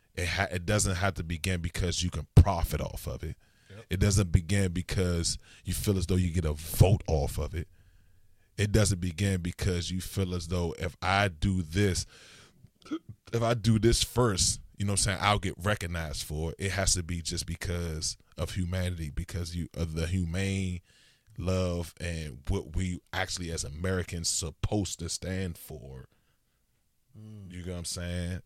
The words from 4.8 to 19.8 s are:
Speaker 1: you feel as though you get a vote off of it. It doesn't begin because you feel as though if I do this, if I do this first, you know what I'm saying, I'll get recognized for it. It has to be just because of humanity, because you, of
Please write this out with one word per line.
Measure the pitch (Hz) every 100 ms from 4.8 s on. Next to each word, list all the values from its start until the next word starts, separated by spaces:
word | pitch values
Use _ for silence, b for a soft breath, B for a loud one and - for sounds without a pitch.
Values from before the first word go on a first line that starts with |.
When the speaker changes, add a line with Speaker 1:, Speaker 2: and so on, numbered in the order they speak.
| - 98 90 85 80 - B B -
Speaker 1:
you |
feel | 85 107 95
as | 82
though | 92
you | 90
get | 87 78
a |
vote | 73 - - 92 101 -
off | 76 69 -
of | 76 85
it. | - b b b b b b b b -
It | 104
doesn't | 107 98 92
begin | 90 80 101 92
because | 85 - 98 87 82
you | 90
feel | - 101 90 90
as | 82
though | 90 85 -
if | 85 -
I | 92 98 101
do | 76 101 92
this, | 78 90 101 85 - B B B B B - _ - 311 - - -
if | 117
I | 113
do | 120 107 110
this | 113 113
first, | - 120 120 92 - - - -
you | 101
know |
what | 98
I'm |
saying, | 104 -
I'll | 101 101
get | 92 -
recognized | 98 104 85 85 78 76
for | - 76 80
it. | -
It | 95
has | 92 95
to | 92
be | 82 85
just | 80 82 -
because | 85 90 87 85 80 - - _ -
of | 87
humanity, | 107 87 92 90 85 76
because | - 82 95 82 87
you, | -
of | -